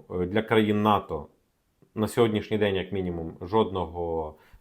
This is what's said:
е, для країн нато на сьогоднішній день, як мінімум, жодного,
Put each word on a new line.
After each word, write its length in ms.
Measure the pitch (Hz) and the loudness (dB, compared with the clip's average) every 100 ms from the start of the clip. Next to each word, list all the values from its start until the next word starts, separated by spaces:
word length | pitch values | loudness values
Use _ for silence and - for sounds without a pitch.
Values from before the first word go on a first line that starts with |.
| - | -8
е, 160 | 90 90 | -4 0
для 160 | 107 | -2
країн 400 | 110 113 107 104 | 2 2 4 2
нато 440 | 107 98 - 78 76 _ _ _ _ _ _ | 4 2 0 -10 -10 _ _ _ _ _ _
на 140 | 110 104 | -6 -4
сьогоднішній 500 | - 117 107 - 107 | 2 4 2 -2 0
день, 160 | 101 | 2
як 180 | 95 87 | 0 -2
мінімум, 400 | 98 90 85 82 - | -4 -4 -4 -8 -10
жодного, 920 | 90 110 92 95 82 85 85 80 78 - _ - | 0 2 2 0 -4 -4 -6 -4 -6 -12 _ -8